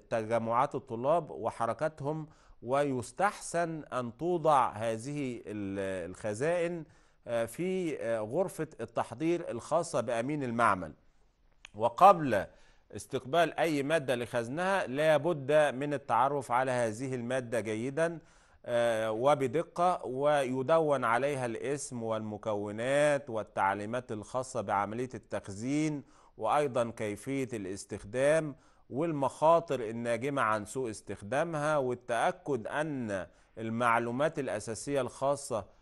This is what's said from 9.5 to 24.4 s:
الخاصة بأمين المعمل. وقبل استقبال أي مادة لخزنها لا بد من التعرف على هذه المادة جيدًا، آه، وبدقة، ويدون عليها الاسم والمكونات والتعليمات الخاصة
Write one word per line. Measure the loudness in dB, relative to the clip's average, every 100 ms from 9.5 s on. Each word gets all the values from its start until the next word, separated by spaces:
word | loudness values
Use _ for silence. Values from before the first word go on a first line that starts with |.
الخاصة | -8 -2 0 0 -2
بأمين | -2 -2 -2 -2
المعمل. | 0 4 6 4 0 -12 _ _ _ _ _ _ -16 0
وقبل | 0 8 10 10 4 2 0 -8 -20 _ -16 -16
استقبال | -6 -6 0 2 2 2
أي | 0 0
مادة | 2 2 2 -2
لخزنها | -2 -2 -2 -2 0 0 0
لا | 2 4 4
بد | 2 -2 4 4 4 2
من | -2
التعرف | -4 2 4 4 2 0
على | 2 2
هذه | 2 0 -2 -4 -4
المادة | -2 -4 -2 -2
جيدًا، | -2 -2 -2 0 0 -2 -14 _ _ _ -2
آه، | 2 2 2 0
وبدقة، | 2 4 4 2 0 -2 0 2 2 -2
ويدون | 0 2 2 2 0 2 4 4 2
عليها | 4 2 2 0 -2
الاسم | -4 -4 -4 -6 -6
والمكونات | -4 -4 -4 -6 -2 -2 -2 -4 0 2 4 2 -2
والتعليمات | -6 -4 0 2 2 -2 -6 -6
الخاصة | -8 -6 -6